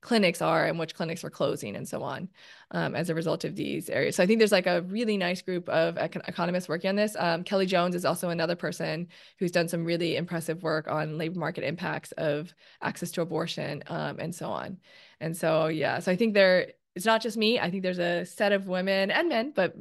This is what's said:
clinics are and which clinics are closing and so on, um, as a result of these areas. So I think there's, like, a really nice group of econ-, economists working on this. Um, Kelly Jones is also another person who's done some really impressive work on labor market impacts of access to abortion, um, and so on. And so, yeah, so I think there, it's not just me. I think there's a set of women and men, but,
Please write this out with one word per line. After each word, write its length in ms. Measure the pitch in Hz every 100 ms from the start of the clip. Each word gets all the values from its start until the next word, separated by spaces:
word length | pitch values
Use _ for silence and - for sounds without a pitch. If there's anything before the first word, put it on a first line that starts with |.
clinics 420 | - 233 190 175
are 240 | 160 160 156
and 120 | 165
which 160 | 160
clinics 300 | - 170 165
are 60 | 165
closing 440 | - 139 - 107
and 140 | 98 -
so 140 | 123
on, 260 | 131 131 185 _ - - -
um, 220 | 175 160
as 140 | - 175
a 60 |
result 300 | 160 165 160
of 120 | - 196
these 320 | 143 139 -
areas. 260 | - 139
So 80 | -
I 40 | 180
think 120 | 226
there's, 140 | 214
like, 140 | 196 180
a 160 | 175
really 340 | 180 202 233 208
nice 240 | 180 180
group 260 | - 180 175
of 240 | 151 165
econ-, 340 | 170 160 185 -
economists 400 | 180 175 180 180
working 220 | 165 190
on 60 | 196
this. 200 | 214 214
Um, 240 | 170 170
Kelly 220 | 180 196
Jones 300 | 190 185 175
is 100 | 180
also 240 | 175 170 180
another 260 | 170 170
person 540 | 175 160 175 165 156 175 - - _
who's 120 | 180
done 160 | 175 170
some 180 | 175
really 320 | 165 170 170 135
impressive 460 | 175 170 156 165
work 260 | 165 160 156
on 280 | 151 156 156
labor 240 | 165 185
market 240 | 156 175
impacts 480 | - 170 175 151 -
of 420 | - 160 147 165 - - -
access 280 | - - 170
to 100 | -
abortion, 600 | 165 156 165 - 147 147 -
um, 320 | 165 151 -
and 160 | 160
so 160 | 175 160
on. 260 | 82 62 185 _ - - _
And 140 | 160
so, 340 | 165 165 160 160
yeah, 320 | 160 147 123
so 120 | 175
I 40 | 180
think 180 | 226
there, 380 | 208 190 185 - - _
it's 120 | - 190
not 160 | 220
just 160 | 233 220
me. 200 | 214 240
I 120 | 170
think 120 | 190
there's 160 | 185 180
a 280 | 175 170 180
set 260 | - 202
of 160 | 202 196
women 420 | 185 185 196 196
and 200 | - 339
men, 220 | 247 254 294
but, 180 | 180 -